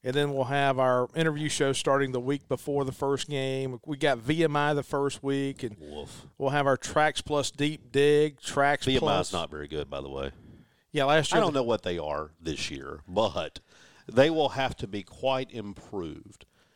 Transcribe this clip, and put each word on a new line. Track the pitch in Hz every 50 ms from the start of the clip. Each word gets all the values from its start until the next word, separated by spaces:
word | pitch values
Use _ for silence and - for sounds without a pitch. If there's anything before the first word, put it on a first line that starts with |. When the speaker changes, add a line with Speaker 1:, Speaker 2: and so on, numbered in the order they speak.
| -
Speaker 1:
and | 127 127
then | 147 147 143 143
we'll | 135 131
have | 120 139 143 139 139 135 127
our | 131 127 127 127 123 - -
interview | 156 165 160 151 147 151 147
show | - - 147 139 135
starting | - - 151 135 139 139 131
the | 127 127
week | 123 127 143 139 - -
before | 135 - - - 143 143 139
the | 131
first | 131 - 143 139 139 135 - -
game. | 147 135 135 135 131 135 135 131 127 117 -
We | - 151 135
got | 156 147 135 117
V | 110 123 156 160 165
M | 156 147
I | 147 147 147 151
the | 143 -
first | - - 139 139 139 - - -
week, | 139 139 139 139 135 135 - -
and | 113 104 98
Speaker 2:
Woof. | 78 73 73 76 69 - - - - - - -
Speaker 1:
we'll | 135 135
have | 139 147 139
our | 139 135
Tracks | 120 - - - 156 151 151 143 -
Plus | - - 151 147 131 - -
Deep | - 143 151 156 - - - -
Dig. | 139 143 147 147 147 151 156 147 -
Tracks | - - - 143 139 143 147 143 -
Speaker 2:
V | 135 131
M |
I | 127
Speaker 1:
Plus. | 120 117 101 92 90 -
Speaker 2:
is | -
not | 87 82 73
very | 73 76 73 71
good, | 76 76 71 69
by | 71 69
the | 67 69
way. | 67 67 67 69 - - - - - - - _ _ _ _ _
Speaker 1:
Yeah, | - 151 139
last | 135 147 160 143 143 175
year | 220
Speaker 2:
I | 220
don't | 175 147
know | 139 127
what | 117 117 104 -
they | 92 90 85
are | 76 76 73 73 78 78 - _
this | 85 82 76 69 - -
year, | 76 67 67 69 76 82 -
but | - 90 101 110 101 - 95 80 73 - - _ _ - - - - - - - -
they | 110 117 135 160
will | 165 160 147 131
have | - 135 135 123 107 -
to | -
be | 98 95 104 -
quite | - - - - 131 131 131 131 - 107
improved | 117 104 101 98 - - - - 101 87 80 73 - - - - - - _ _ _ _ _ _